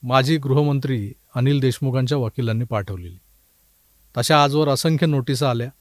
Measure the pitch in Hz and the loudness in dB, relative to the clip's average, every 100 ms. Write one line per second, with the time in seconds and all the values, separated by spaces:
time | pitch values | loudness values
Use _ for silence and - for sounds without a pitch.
0 | 123 131 131 160 135 135 147 139 131 123 | 2 2 2 0 2 2 2 0 -2 -4
1 | 101 - _ 123 127 143 131 120 135 127 | -4 -12 _ -2 0 2 0 0 -2 0
2 | 127 147 113 - 117 110 120 110 98 95 | 0 0 -2 -4 -2 -2 -2 -4 -4 -10
3 | 87 90 _ _ _ _ _ _ _ _ | -12 -18 _ _ _ _ _ _ _ _
4 | _ - 120 151 143 147 147 135 165 156 | _ -6 2 4 4 2 0 0 0 2
5 | 165 143 127 131 139 120 120 - | 2 0 -2 -2 0 -2 -6 -12